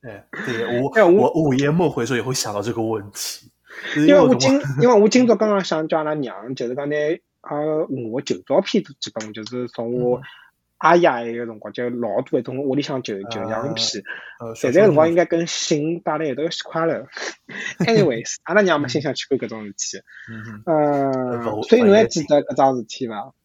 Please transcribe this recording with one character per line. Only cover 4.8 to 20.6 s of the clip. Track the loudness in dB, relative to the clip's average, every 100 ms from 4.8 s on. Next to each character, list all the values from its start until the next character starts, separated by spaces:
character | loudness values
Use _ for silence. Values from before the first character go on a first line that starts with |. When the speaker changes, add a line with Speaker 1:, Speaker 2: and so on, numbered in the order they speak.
Speaker 2:
因 | 6
为 | 6
我 | 6
今 | 6 4
朝 | 4
刚 | 2
刚 | 0
想 | 0 -2 0
叫 | -2
阿 |
拉 | -2
娘， | -4 -6 -8 -12 -8
就 | -6
是 |
讲 | -4 -4
拿 | -2 -2 -4 _ _
阿 | -10 -6
拉 | -2 -2 -4 -6 -6
我 | -6
旧 | -4 -6
照 | 0 0
片 | 2 0 -2 -12
基 | -12
本 | -10 -12
就 | -12 -10
是 | -8 -8
从 | -8 -6 -2
我 | 0 -2
Speaker 1:
嗯。 | -4 -20 _ _ _ _
Speaker 2:
阿 | 4
爷 | 6 4
埃 | 2 -4
个 | -6
辰 | -8 -10
光， | -12
就 | -6 -6
老 | -4 -4 -4
多 | -2 -4
一 |
种 | -4 -6
屋 | -2 -2
里 |
向 | -2 -6
旧， | -6 -8
Speaker 1:
呃， |
Speaker 2:
旧 | -8 -8 -6
相 | -4 -4
片。 | -4 -4 -6 -10 -16 -16 -16
Speaker 1:
呃， | -14
Speaker 2:
现 | -4 2
在 | 6
辰 | 6
光 | 6 4
应 | 4
该 |
跟 | 2 0
信 | -2 -6 -2 0 0 -4
摆 | -4 -4
辣 |
一 | -4 -4
道， |
要 | -6
死 | -6
快 | -8 -4 -2
了。 | -2 -8 -12 -12 -12 _
Speaker 1:
<laughs> | -12 -12 -4
Speaker 2:
Anyways， | 2 4 4 2 -6 -12
阿 | -2
拉 | 2
娘 | 4 2
没 | 0
心 | -2
想 | -4
去 | -6 -2
管 | -2
搿 | -2
种 | -8
事 | -12
体。 | -10 -10 -10 _ -20 -18
Speaker 1:
嗯 | -16
哼。 | -14 -14